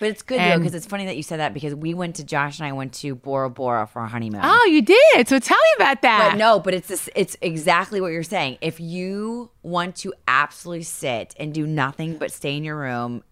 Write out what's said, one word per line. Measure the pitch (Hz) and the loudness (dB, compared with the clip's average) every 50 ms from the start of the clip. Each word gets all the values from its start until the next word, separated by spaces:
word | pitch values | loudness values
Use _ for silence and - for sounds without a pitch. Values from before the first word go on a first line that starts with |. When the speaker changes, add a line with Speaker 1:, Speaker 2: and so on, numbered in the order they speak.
Speaker 1:
But | 208 214 | -6 -6
it's | 208 - | -6 -6
good, | - - 262 247 | -6 -4 -2 0
though, | |
Speaker 2:
And | 180 175 170 170 165 | 2 2 2 2 0
Speaker 1:
'cause | 151 170 | -2 -4
it's | 165 - | -8 -10
funny | - 202 202 196 | -8 -8 -8 -6
that | 190 143 | -6 -8
you | 147 | -8
said | 147 - 170 156 | -8 -8 -6 -4
that | 151 143 - | -4 -4 -6
because | 147 151 147 143 | -6 -8 -8 -8
we | 147 156 165 170 | -6 -6 -6 -4
went | 180 180 170 160 | -4 -6 -6 -8
to, | - 143 | -10 -10
Josh | 131 156 143 143 143 143 - | -4 -4 -2 -2 -4 -6 -8
and | 156 | -8
I | 139 | -8
went | 135 135 135 131 - | -6 -8 -8 -10 -10
to | - - 143 131 | -10 -10 -10 -10
Bora | 120 - 139 135 135 135 131 | -8 -6 -4 -4 -2 -2 -4
Bora | 120 - 131 123 120 110 110 | -4 -4 -4 -2 -2 -2 -2
for | 110 - 120 | -4 -6 -8
our | 113 107 | -8 -6
honeymoon. | 120 117 113 110 104 101 | -6 -6 -6 -6 -4 -2
Speaker 2:
Oh, | - 302 415 480 480 381 | 2 4 4 6 6 6
you | 311 302 | 6 4
did? | 214 302 381 494 605 640 523 - 233 - | 6 8 8 8 10 10 8 6 6 4
So | 269 269 | 2 2
tell | - - 349 | 4 2 4
me | 466 640 640 622 | 6 6 6 6
about | 453 - 277 269 - | 4 4 2 2 2
that. | - 247 220 208 214 202 | 4 4 4 6 4 4
Speaker 1:
But | - 208 | 4 4
no, | 214 233 214 196 | 6 6 6 4
but | 165 190 180 | 4 0 -2
it's | 180 - - | -2 -4 -6
this, | 185 165 - - - | -8 -8 -8 -4 -2
it's | 180 190 - - - | -2 -2 -2 -4 -6
exactly | - 175 160 156 151 180 170 175 190 - 214 190 | -6 -6 -4 -2 2 2 2 2 2 -2 -4 -4
what | 185 170 | -4 -4
you're | 160 170 156 | -4 -6 -6
saying. | - 208 180 147 131 123 - | -4 -4 -2 -2 -4 -4 -6
If | - 160 160 - | -6 -8 -6 -8
you | 170 165 170 180 180 185 196 202 214 226 233 240 240 - _ _ | -10 -10 -8 -8 -6 -6 -6 -8 -8 -8 -8 -10 -12 -14 _ _
want | - 170 175 175 175 185 175 | -10 -6 -4 -4 -4 -4 -8
to | - - 190 - - _ | -10 -12 -12 -12 -4 _
absolutely | 120 127 139 147 - - - - 175 175 165 | 2 2 2 2 0 -6 -12 -12 -10 -10 -10
sit | 160 - - - 160 135 120 110 92 - - - | -10 -12 -10 -6 -4 -4 -4 -4 -6 -10 -12 -10
and | 151 151 147 | -10 -6 -6
do | 160 151 156 | -4 -4 -2
nothing | 156 147 131 135 - - 160 165 160 | -2 -2 -2 -2 -4 -6 -8 -8 -8
but | 151 147 - | -8 -8 -8
stay | - - - 143 143 | -8 -8 -8 -6 -6
in | 147 156 | -6 -8
your | 156 151 | -8 -8
room | 151 139 131 123 120 120 120 120 107 - _ | -8 -8 -6 -6 -6 -6 -8 -8 -12 -14 _